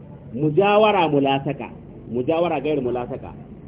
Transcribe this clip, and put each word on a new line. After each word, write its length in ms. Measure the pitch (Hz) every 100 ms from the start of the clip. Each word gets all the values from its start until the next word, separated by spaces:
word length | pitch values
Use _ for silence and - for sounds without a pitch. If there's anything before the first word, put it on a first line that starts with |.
| - - -
mujawara 760 | 117 151 151 202 208 214 202 160
mulasaka, 600 | 143 135 139 147 135 110 - - - -
mujawara 480 | 117 127 160 170 151
gairi 200 | 147 151
mulasaka, 540 | 123 123 120 131 92 - - -